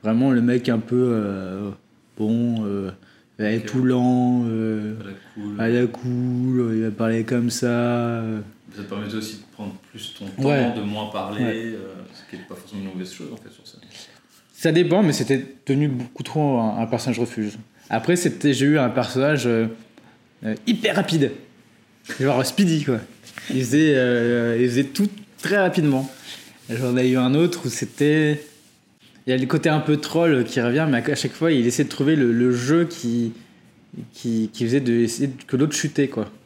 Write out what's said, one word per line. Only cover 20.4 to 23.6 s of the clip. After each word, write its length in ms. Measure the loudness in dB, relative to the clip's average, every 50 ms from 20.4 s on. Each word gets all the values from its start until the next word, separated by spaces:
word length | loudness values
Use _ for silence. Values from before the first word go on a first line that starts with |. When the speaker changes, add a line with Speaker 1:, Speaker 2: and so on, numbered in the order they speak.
| -8
Speaker 1:
euh, 100 | -8 -8 -4 -2
hyper 280 | -2 -2 0 0 0 0
rapide. 360 | 0 0 2 2 2 2 0 -2 -8 -18 -20 _ _ _ _ _ _ _ _ _ _ _ -14 -6 -2
Genre 260 | 0 2 2 2 0
Speedy, 380 | 0 2 2 2 2 2 0 0
quoi. 140 | -2 -2 -2 -4 -10 -20 -20 -20 -20 -18 -16 -8 -4 -4
Il 60 | -2